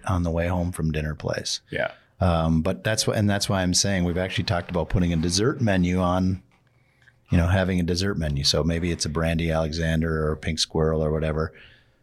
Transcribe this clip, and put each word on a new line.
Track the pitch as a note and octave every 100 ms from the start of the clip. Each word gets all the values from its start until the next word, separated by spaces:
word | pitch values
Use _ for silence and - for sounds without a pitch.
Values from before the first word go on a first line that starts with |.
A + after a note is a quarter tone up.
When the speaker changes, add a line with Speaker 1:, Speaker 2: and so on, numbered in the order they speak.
| -
Speaker 1:
on | F2+
the | E2+
way | E2 F2
home | F2+ F2
from | F2 D#2
dinner | D#2 D2+
place. | D2+ - - - - -
Speaker 2:
Yeah. | - - - _ -
Speaker 1:
Um, | F2+ E2 D#2+ E2
but | F2 F#2
that's | A2 A2
wh-, | - A2
and | G2+
that's | G2+ -
why | F#2+
I'm | F2+ F2
saying | G2 F#2+ F2
we've | E2+
actually | F#2+ - F2
talked | F2 -
about | F2 D#2
putting | F#2+ F2
a | E2+
dessert | F2 F2+ A#2 D3
menu | A2+ F#2+ F2 F#2
on, | F2+ F#2 F#2+ F#2+ - _ _ _ _ _ _ _ -
you | F2
know, | E2+
having | G2 F2+ F2+
a |
dessert | F2 F2 G2 E2
menu. | D#2 C#2 C#2
So | D#2+
maybe | D2+ E2+ F2
it's | D#2+ E2
a |
Brandy | D#2 E2 E2 E2+
Alexander | D#2+ D#2+ D#2 E2 D#2+ E2 D#2 D#2
or |
a | D#2
pink | E2 D#2+
squirrel | - D#2+ D#2+ D#2+
or | D#2
whatever. | D#2 D#2 D#2 D#2 - - - _ _